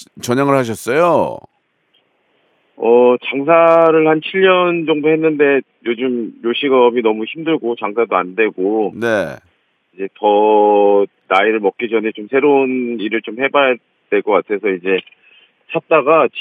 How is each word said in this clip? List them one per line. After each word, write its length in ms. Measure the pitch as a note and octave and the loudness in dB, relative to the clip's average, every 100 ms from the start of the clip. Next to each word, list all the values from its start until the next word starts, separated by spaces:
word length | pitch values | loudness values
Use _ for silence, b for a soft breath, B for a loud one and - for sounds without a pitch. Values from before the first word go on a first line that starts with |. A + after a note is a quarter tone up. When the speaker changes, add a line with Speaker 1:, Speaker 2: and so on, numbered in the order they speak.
| - - | -12 -12
Speaker 1:
전향을 320 | A#2+ B2 C#3 C#3 | -4 -2 2 0
하셨어요? 840 | A#2 G#2 - C#3+ F3 C#3 D2 - - _ _ _ _ _ _ _ _ _ _ _ _ - | -2 -6 -4 0 2 2 0 -6 -16 _ _ _ _ _ _ _ _ _ _ _ _ -4
Speaker 2:
어, 380 | A2 A#2+ B2 B2 - | 2 4 4 2 -2
장사를 760 | C3+ C#3+ E3 E3 E3 E3 D#3+ D#3 | -4 2 4 4 4 4 4 2
한 120 | D#3+ | 0
칠 200 | - F#3+ | -2 0
년 420 | F#3+ F3+ F3+ E3+ D#3 | 2 2 0 -2 -2
정도 220 | D3+ D3+ | -2 0
했는데 520 | D#3+ D#3+ D3 C#3+ C3+ - _ A2+ | 0 0 0 2 2 -2 _ -8
요즘 460 | A#2 C3 B2 G#2+ - | -4 -4 -4 -6 -6
요식업이 600 | A#2 A#2+ C#3+ C3 A#2+ A#2+ | -6 -4 0 2 2 2
너무 220 | A2 A2 | -2 -2
힘들고 520 | A2 D#3+ D#3+ - A#2 A#2+ | -6 -8 -4 -4 -4 -6
장사도 400 | G#2 G#2 A#2 F#2+ | -6 -4 -2 -2
안 180 | F2+ | -2
되고 580 | F#2 G#2+ - F#2+ A2 G2 F2 | -2 -2 -2 -2 -2 -4 -4
Speaker 1:
네. 400 | A#2 G#2+ D#2+ C2 _ _ _ _ _ | -2 -2 -4 -10 _ _ _ _ _
Speaker 2:
이제 140 | F2+ F#2+ - | -12 -12 -4
더 840 | G#2 G#2 G#2+ G#2+ G#2 G#2 G2+ G2+ G2 _ - | 0 2 4 4 4 4 4 2 0 _ -2
나이를 320 | F#2+ G#2+ A2 | 2 2 0
먹기 280 | G2 - A#2 | -2 -4 -4
전에 220 | A2 G#2+ A2 | -4 -4 -8
좀 100 | G#2 | -4
새로운 680 | C3+ D3 C#3 C3 B2+ A#2+ A#2 | 0 2 2 0 -4 -6 -6
일을 240 | G#2 A2 | -6 -6
좀 160 | A2 A2 | -8 -6
해봐야 320 | C3+ C#3+ C3+ B2 _ _ _ | -2 0 0 -2 _ _ _
될 120 | G2+ | -2
것 100 | G#2+ | 0
같아서 360 | F#2+ - G2+ G2+ | -2 -2 -4 -4
이제 280 | F#2 F2+ F#2 - b b b b b - | -4 -4 -4 -6 b b b b b -10
찾다가 560 | E3 - D#3+ C3 D#3+ A#2+ - | -10 -2 0 2 2 0 -2